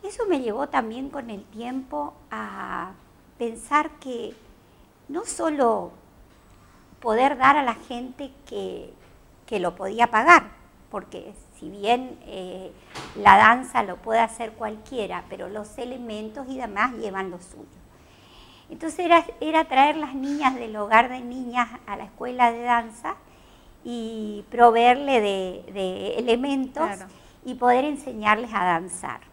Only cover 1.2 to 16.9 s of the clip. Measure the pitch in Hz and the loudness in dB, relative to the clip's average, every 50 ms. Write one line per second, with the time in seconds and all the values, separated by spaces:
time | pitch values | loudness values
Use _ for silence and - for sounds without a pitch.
1.2 | 240 233 208 196 - - - 214 233 240 262 269 262 - 294 294 294 - - - | -10 -10 -12 -12 -14 -16 -14 -12 -10 -8 -8 -8 -8 -6 -6 -6 -6 -6 -10 -16
2.2 | - _ 226 220 214 202 196 202 202 190 185 - 170 185 185 - - _ _ _ | -16 _ -10 -10 -10 -10 -10 -10 -10 -8 -6 -8 -8 -8 -12 -20 -20 _ _ _
3.2 | _ _ _ - 240 233 226 226 - - 285 302 302 311 302 - - 262 247 233 | _ _ _ -6 -6 -6 -6 -10 -6 0 0 0 0 0 -8 -12 -12 -10 -10 -8
4.2 | - - - - - - - _ _ _ _ _ - _ _ _ _ - 277 349 | -10 -12 -14 -16 -20 -20 -20 _ _ _ _ _ -20 _ _ _ _ -8 -8 -8
5.2 | 466 - - - 330 320 302 285 262 233 220 196 175 180 - - - - - - | -6 -6 -6 -2 -2 -2 2 2 2 2 2 0 -2 -8 -14 -20 -20 -20 -20 -20
6.2 | - - - _ _ - - - - - - - - _ - _ - 233 214 233 | -20 -20 -20 _ _ -20 -20 -20 -20 -20 -20 -20 -20 _ -20 _ -2 0 2 4
7.2 | 254 277 285 240 262 269 277 302 269 247 220 - - - - 240 254 247 254 - | 4 4 4 4 4 6 6 6 2 0 -4 -6 -10 -12 -10 -10 -10 -12 -12 -12
8.2 | 285 269 - - - - - 202 190 185 180 - - - - _ - - - - | -14 -14 -14 -20 -18 -10 -8 -8 -8 -8 -8 -10 -14 -16 -20 _ -20 -20 -20 -20
9.2 | - - - _ _ - - 196 180 175 175 - 190 190 208 226 233 233 226 214 | -20 -20 -20 _ _ -6 -4 -2 -2 -2 -4 -4 -8 -6 0 0 0 2 2 2
10.2 | 240 330 349 311 - - - - - - _ _ - _ - 202 180 - - - | 6 8 6 6 6 0 -20 -20 -20 -20 _ _ -20 _ -12 -12 -12 -12 -16 -16
11.2 | - - 190 - - - - - - - 190 202 202 220 240 254 254 254 - - | -16 -16 -20 -20 -20 -20 -20 -18 -16 -16 -12 -6 2 2 2 2 0 -8 -14 -18
12.2 | - - - 190 185 185 185 185 190 - - - - - - - - - - 220 | -16 -14 -12 -12 -12 -12 -12 -14 -14 -16 -18 -20 -20 -18 -16 -14 -14 -12 -10 6
13.2 | 202 202 196 202 214 214 240 254 262 - - 240 214 190 180 - - 226 220 226 | 8 10 10 10 10 8 6 6 0 -2 -2 -2 -2 -2 -6 -10 -4 0 2 2
14.2 | 226 220 - - 233 220 220 - 226 214 214 214 214 - 269 247 208 180 180 175 | 2 0 -2 -10 -10 -10 -8 -8 -8 -8 -8 -10 -14 -10 -6 -6 -6 -6 -6 -10
15.2 | 175 - 196 196 208 - 208 214 208 214 - - 240 247 254 247 240 226 214 214 | -10 -12 -12 -12 -10 -10 -10 -10 -12 -12 -10 -10 -10 -10 -10 -12 -10 -10 -10 -10
16.2 | 214 220 214 285 269 254 269 262 247 220 196 202 226 254 | -10 -12 -12 -12 -12 -10 -8 -8 -8 -6 0 0 0 0